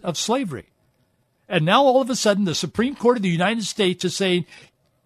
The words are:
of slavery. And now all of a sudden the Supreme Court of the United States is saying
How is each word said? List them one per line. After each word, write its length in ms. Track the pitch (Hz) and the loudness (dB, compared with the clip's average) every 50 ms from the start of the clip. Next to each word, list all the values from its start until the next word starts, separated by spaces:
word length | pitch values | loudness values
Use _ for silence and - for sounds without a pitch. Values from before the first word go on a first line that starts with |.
| - | -8
of 140 | 180 160 - | -8 -6 -4
slavery. 500 | - - 226 269 277 190 135 113 113 _ _ _ _ _ _ _ _ _ _ _ _ _ _ _ _ - | -4 -2 -2 -2 -2 -6 -8 -10 -12 _ _ _ _ _ _ _ _ _ _ _ _ _ _ _ _ -4
And 160 | 208 175 156 | -2 0 2
now 180 | 160 196 247 277 | 2 4 4 4
all 160 | 277 247 262 | 4 4 4
of 100 | 269 233 | 2 0
a 60 | 262 | -2
sudden 300 | - - 214 202 196 208 | 0 0 0 2 2 0
the 100 | 180 147 | -2 -2
Supreme 400 | - - 151 - - 226 262 285 | -2 -4 -4 -2 -2 -2 -2 -2
Court 220 | - - 240 247 247 | 0 2 2 2 2
of 60 | 190 | 2
the 60 | 185 | 0
United 360 | 170 165 180 196 226 233 208 | 0 0 0 0 0 -2 -4
States 400 | - - - 208 185 185 180 - | -6 -2 0 0 0 0 -2 -4
is 100 | 185 - | -4 -2
saying 300 | - 196 185 180 175 160 - - - - - _ _ _ _ _ _ _ | -2 0 0 0 0 -2 -4 -10 -20 -20 -20 _ _ _ _ _ _ _